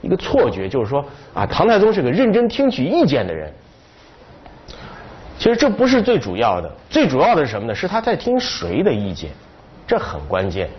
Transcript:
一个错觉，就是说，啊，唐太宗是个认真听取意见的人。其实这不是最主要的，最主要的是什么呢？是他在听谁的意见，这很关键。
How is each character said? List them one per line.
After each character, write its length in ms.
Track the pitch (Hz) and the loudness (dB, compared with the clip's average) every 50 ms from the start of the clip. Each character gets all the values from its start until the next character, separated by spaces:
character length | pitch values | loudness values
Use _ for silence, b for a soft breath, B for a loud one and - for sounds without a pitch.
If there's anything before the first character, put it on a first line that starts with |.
一 60 | - | 0
个 100 | 175 185 | 0 0
错 320 | 180 - - - 277 185 120 | 0 0 2 2 4 4 2
觉， 180 | - 95 95 | 0 -4 -6
就 120 | 98 - 131 | -2 -2 -2
是 80 | 110 | -2
说， 160 | 104 139 143 143 B B B B B B | 0 -2 -2 -4 B B B B B B
啊， 120 | 87 101 | -2 -2
唐 220 | - - - 175 | -2 2 2 4
太 100 | 226 233 | 4 6
宗 160 | 202 208 220 208 | 6 4 4 4
是 80 | 190 | 2
个 80 | 139 123 | 0 2
认 240 | 135 196 269 226 190 | 2 4 4 4 4
真 140 | 233 240 | 2 2
听 240 | 226 - - 277 262 | 2 0 2 0 0
取 120 | - - 127 | 2 0 -2
意 220 | 160 254 349 311 | 0 2 4 4
见 200 | 165 143 127 101 | 4 2 0 0
的 80 | 90 82 | -2 -6
人。 200 | 78 78 76 - - - - - - _ - - - - - - - - - - - - - - - - B B B B B B B B B B B - - - | -8 -8 -12 -14 -18 -20 -20 -20 -20 _ -20 -20 -20 -20 -20 -20 -20 -20 -20 -20 -20 -20 -20 -20 -20 -20 B B B B B B B B B B B -20 -20 -14
其 120 | - - 226 | -2 0 0
实 60 | 233 | 2
这 120 | 226 294 277 | 4 2 2
不 180 | 202 - 247 | 4 2 2
是 160 | 254 262 247 202 | 4 4 2 4
最 160 | 247 233 165 | 2 0 0
主 180 | 117 101 90 | 0 -4 -2
要 240 | 98 120 110 95 90 | 0 0 0 0 0
的， 100 | 82 80 - - - | -4 -8 -12 -16 -18
最 200 | - - 302 294 | -2 0 2 2
主 120 | 170 131 127 | 2 2 2
要 140 | 160 226 233 | 4 4 4
的 100 | 165 143 | 2 2
是 60 | 117 | 0
什 100 | 107 104 | -2 -6
么 80 | 104 | -4
呢？ 60 | 113 104 | -4 -6
是 140 | - - | -4 -4
他 120 | 180 202 226 | -4 -4 -2
在 160 | 220 240 214 | -2 -2 -2
听 240 | - - 240 247 254 | -2 0 0 0 0
谁 440 | 240 - - - 85 87 87 131 190 | -2 -4 -8 -8 -6 -4 -2 0 0
的 100 | 202 131 | 0 0
意 180 | 104 104 98 | 0 -4 -6
见， 200 | 85 - 82 71 67 - - - - - - - - - - | -8 -8 -10 -14 -14 -16 -20 -20 -20 -20 -20 -20 -20 -20 -4
这 100 | - 233 | -2 -2
很 240 | 214 - - - 73 73 | -2 -2 -6 -10 -10 -6
关 200 | - 92 92 98 | -4 -2 -2 -2
键。 220 | 98 80 95 90 73 - | -2 -4 -4 -6 -6 -8